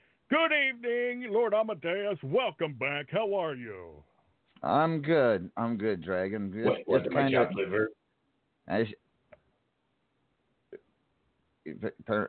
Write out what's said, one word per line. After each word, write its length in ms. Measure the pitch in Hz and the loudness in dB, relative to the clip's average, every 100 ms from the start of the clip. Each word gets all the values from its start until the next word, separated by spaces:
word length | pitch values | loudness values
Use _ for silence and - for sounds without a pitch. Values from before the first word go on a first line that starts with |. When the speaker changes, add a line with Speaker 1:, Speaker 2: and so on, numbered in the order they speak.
| _ _ - | _ _ -2
Speaker 1:
Good 240 | 294 330 | 2 2
evening, 800 | 302 269 240 240 240 247 247 247 | 2 0 -2 -2 -2 -2 -4 -2
Lord 220 | 208 233 | 2 4
Amadeus. 640 | 208 220 190 170 185 202 185 | 2 0 -2 -4 -2 -2 -4
Welcome 520 | 135 185 240 160 160 | 0 0 0 -2 -4
back. 320 | 127 131 143 147 | -2 -4 -4 -4
How 240 | 185 220 | -2 0
are 200 | 202 165 | 0 -2
you? 480 | 135 117 98 85 76 73 _ _ _ _ _ | -4 -10 -12 -14 -18 -20 _ _ _ _ _
Speaker 2:
I'm 380 | 67 123 160 160 | 0 2 2 0
good. 500 | 143 160 127 101 92 - | 2 4 6 4 0 -4
I'm 220 | 117 117 | -2 0
good, 260 | 107 95 | 0 -2
Dragon. 480 | 82 92 95 107 98 | -2 -2 0 -2 -6
Just, 140 | 98 117 | -2 0
Speaker 3:
What, 140 | - | 0
what, 180 | - 131 | 2 2
Speaker 2:
just 100 | 127 | 2
Speaker 3:
my 80 | 135 | 0
Speaker 2:
kinda 160 | 139 131 | 2 4
Speaker 3:
chopped 160 | 117 | 2
liver? 360 | 98 95 101 110 - _ _ _ _ _ _ - | 0 -2 0 -2 -4 _ _ _ _ _ _ -4
Speaker 2:
I 160 | 95 | -2
sh-, 100 | 110 107 _ _ _ - _ _ _ _ _ _ _ _ _ _ _ _ _ - _ _ _ _ _ _ _ _ - 76 110 - | -2 -4 _ _ _ -20 _ _ _ _ _ _ _ _ _ _ _ _ _ -20 _ _ _ _ _ _ _ _ -14 -8 -8 -8
per, 240 | - 107 | -2 -2